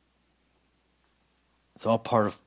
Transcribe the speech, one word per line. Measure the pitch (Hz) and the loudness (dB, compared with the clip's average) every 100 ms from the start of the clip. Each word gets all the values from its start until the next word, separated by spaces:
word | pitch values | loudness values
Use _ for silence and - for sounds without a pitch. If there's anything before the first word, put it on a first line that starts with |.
| _ _ _ _ _ _ _ _ _ _ _ _ _ _ _ _ _ - | _ _ _ _ _ _ _ _ _ _ _ _ _ _ _ _ _ -8
It's | - | -2
all | 117 | -2
part | - 117 104 | 2 0 0
of | - | -6